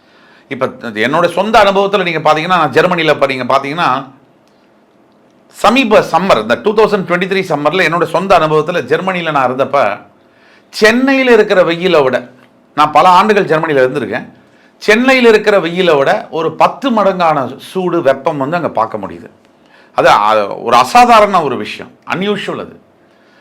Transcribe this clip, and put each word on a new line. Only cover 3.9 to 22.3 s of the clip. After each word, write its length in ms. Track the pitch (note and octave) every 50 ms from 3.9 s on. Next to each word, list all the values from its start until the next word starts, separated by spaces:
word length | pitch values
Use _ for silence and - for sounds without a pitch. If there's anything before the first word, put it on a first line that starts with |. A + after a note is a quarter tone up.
| B2+ C3+ C#3+ C3 - _ _ _ _ _ _ _ _ _ _ _ _ _ _ _ _ _ _ _ _ _ _ _ _ _ _ _
சமீப 560 | _ - - G3 A3+ C4 C4+ G#3+ G#3+ F#3+ D#3 -
சம்மர், 300 | - E3 F#3 G3 F3 -
இந்த 180 | G#2+ A3 - - -
டூ 100 | G#3 A3
தௌசண்ட் 340 | A3 A3 G3 F#3+ G3+ F3 D#3
ட்வென்டி 200 | E3+ F3 F#3 F#3
த்ரீ 160 | G3 F#3+ F#3+ F#3
சம்மர்ல 380 | D#3+ C#3+ D3 D3 D#3 F#3 F3+ D#3
என்னோட 140 | D#3+ F3 E3
சொந்த 360 | D3 - E3 F#3 G3 F#3+ E3+
அனுபவத்துல 440 | D#3 D#3 D#3 D#3 D3+ D3+ F3+ E3 C#3
ஜெர்மனில 480 | A2 D3 E3 F3+ F#3+ F#3+ F3+ E3+ D#3+
நான் 200 | D3+ C#3+ C3 B2
இருந்தப்ப, 480 | B2+ B2+ C3+ A#2+ - C#3+ B2+ G#2 G2+ G#2 - _ _ _ _ _ _ _ _ _ _ _ _ _
சென்னையில 600 | - - G#3 G#3+ A3+ B3 C4 C4+ C4+ C4 C4 B3
இருக்கிற 320 | A#3+ G#3+ G#3 F3 G3 F#3 F3
வெயிலை 400 | D#3 E3+ E3+ F3 F#3 E3+ D#3 C#3
விட, 260 | C3 B2 A#2+ - - - - - _ _ _ _ _ _
நான் 160 | - D3+ D3+
பல 180 | D3+ D3 E3 F#3
ஆண்டுகள் 360 | F3+ F3+ G3+ G#3+ G#3+ G3 F3+
ஜெர்மனில 320 | C#3+ D#3+ D#3 D#3+ D#3+ D3 C3+
இருந்திருக்கேன், 520 | B2+ B2+ C#3 D3 A#2 G2 G#2 B2+ - - - _ _ _ _ _ _ _ _ _
சென்னையில 520 | - - G#3 A3 B3 C4 C4 C4 A#3+ A#3
இருக்கிற 300 | G#3+ G#3 - G3 G3 G3
வெயிலை 380 | E3 E3 E3+ F#3 F#3 E3+ D#3+ C#3+
விட 300 | C3+ D3 F#3 G#3+ - -
ஒரு 200 | - D#3 E3 D#3+
பத்து 400 | D#3 - D#3+ F#3 F3 - - C#4
மடங்கான 640 | A#3 A3 G3+ F#3+ F#3+ F3+ F3 E3 D#3 D3 C3 A#2 B2+ C3
சூடு, 440 | - - - F#3+ F#3 F3+ E3 E3+
வெப்பம் 360 | C#3+ C3+ C3+ B2 - E3+ D#3+ C#3+
வந்து 180 | C3+ C3+ E3
அங்க 140 | F3 D#3 A#2+
பார்க்க 280 | - A2+ A2 A2+ - G#2+
முடியுது. 320 | G2 F2+ E2+ E2+ - - _ _ _ _ _ _ _ _ _ _ _ _ _
அது, 140 | - C#3+ E3
அ, 380 | D3 A2+ G#2 G#2+ A2 A2 G#2 G2 -
ஒரு 220 | F2+ F#2+ A2 A#2+ A#2+
அசாதாரண 640 | B2 - - B3 B3 A#3+ A#3+ A3 G#3 G3+ G3 F3+ D#3+
ஒரு 140 | C#3 B2 G#2+
விஷயம், 340 | G#2+ - - - - - - _ _ -
அன்யூஷுவல் 520 | - D3+ F#3+ G#3